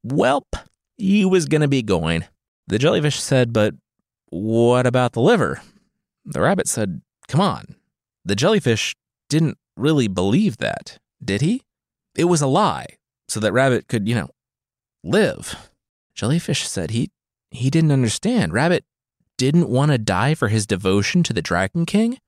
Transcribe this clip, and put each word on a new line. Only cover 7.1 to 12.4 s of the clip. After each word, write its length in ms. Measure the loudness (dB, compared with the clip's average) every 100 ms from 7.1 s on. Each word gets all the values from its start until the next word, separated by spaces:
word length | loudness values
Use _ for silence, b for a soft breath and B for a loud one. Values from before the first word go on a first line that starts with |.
| _ -4
"Come 140 | 0
on, 340 | 0 -4 -12 -20 _ _ _ _ -6
the 100 | 0
jellyfish 600 | 2 2 2 -2 -4 -10 _ _ _
didn't 280 | 0 0 -2 _ -4
really 300 | 0 2 0
believe 500 | 0 0 2 0 -2
that, 420 | -6 -6 -12 -20 _ _
did 180 | -6 -2
he? 220 | -2 -2 _ _ _ _ _ -2
It 100 | 0
was 160 | 2